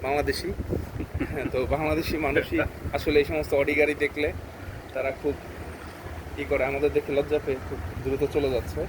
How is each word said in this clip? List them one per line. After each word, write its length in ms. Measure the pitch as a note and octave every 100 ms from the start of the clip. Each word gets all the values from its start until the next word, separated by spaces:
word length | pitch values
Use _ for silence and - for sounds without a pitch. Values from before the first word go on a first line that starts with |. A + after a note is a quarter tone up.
বাংলাদেশি। 440 | B2+ D3 C#3 C3+ F3 - - - - - - - B2+
হ্যাঁ, 160 | C#3+ C3
তো 60 | B2+ B2+
বাংলাদেশি 400 | C#3 D#3 D#3 - D#3 D3
মানুষই 320 | C#3+ C3 E3 D3 - - D3
আসলে 200 | D#3 D3+
এই 40 | D3
সমস্ত 220 | D#3+ D3+ C#3+
Audi 140 | C#3 D3
গাড়ি 140 | D3 D3
দেখলে 240 | D3 D3+ D3 - - - - - -
তারা 160 | C3+ C3+ C3
খুব 140 | D3 C#3 - - - - - - - - - -
ই 40 | C#3
করে, 120 | C#3+ C3
আমাদের 200 | C#3 D3 D3+
দেখে 140 | D3 C#3
লজ্জা 200 | - D3
পেয়ে 140 | C#3 C3 -
খুব 100 | B2+ - -
দ্রুত 180 | C3+ C#3 C#3+
চলে 140 | D3+ C#3
যাচ্ছে। 260 | B2 - C#3+